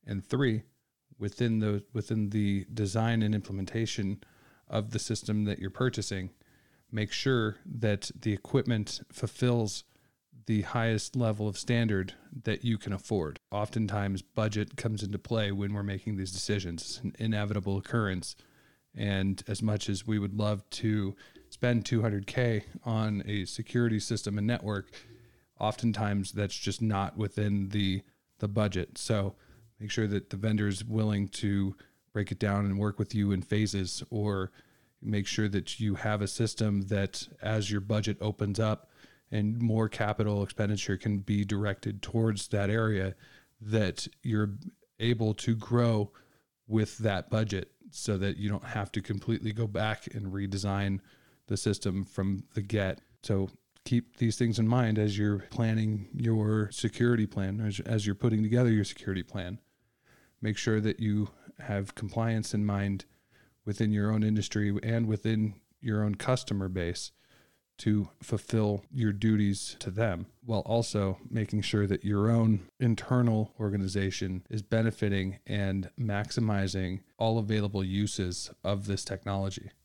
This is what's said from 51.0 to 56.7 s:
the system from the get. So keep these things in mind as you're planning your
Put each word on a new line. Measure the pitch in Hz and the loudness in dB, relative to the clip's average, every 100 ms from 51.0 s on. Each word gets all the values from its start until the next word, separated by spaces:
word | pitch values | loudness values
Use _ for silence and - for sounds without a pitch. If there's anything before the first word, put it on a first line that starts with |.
| - - _ _ _ | -4 -20 _ _ _
the | 104 | 0
system | - 101 104 92 | 0 0 0 -2
from | 95 - 95 95 - | -4 -2 0 -2 -4
the | - | -8
get. | 98 104 95 - _ _ | -2 0 0 -2 _ _
So | - 98 95 - _ _ | 0 0 0 -6 _ _
keep | - 120 - - | 0 0 0 0
these | 117 - | 0 2
things | 120 113 | 2 4
in | 110 | 4
mind | 123 117 107 | 4 4 4
as | 107 101 | 2 2
you're | 104 101 - | 2 0 -2
planning | - 113 110 107 107 95 | 0 2 2 2 -2 -4
your | 143 117 110 107 110 104 | -2 2 2 2 2 0